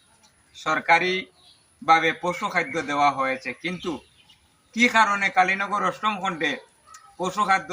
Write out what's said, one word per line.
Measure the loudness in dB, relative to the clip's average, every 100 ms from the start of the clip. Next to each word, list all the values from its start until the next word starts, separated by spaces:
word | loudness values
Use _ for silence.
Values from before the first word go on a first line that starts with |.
| _ _ _ _ _ -10
সরকারিভাবে | -4 -2 4 4 4 -2 -6 _ _ _ _ _ 4 4 4 0
পশু | -4 -4 -4
খাদ্য | -2 -2 -6
দেওয়া | -4 2 2
হয়েছে, | 2 -2 -2 -8
কিন্তু | -8 -8 -8 -8 -8 -12 _ _ _ _ _ _
কী | 0 2
কারণে | 4 2 2 0
কালীনগর | 2 2 0 -2 -2 -2
অষ্টম | -2 -4 -2
খণ্ডে | -6 -4 -4 -4 -10 _ _ -20 -20 -8
পশু | -6 -2
খাদ্য | 0 0 0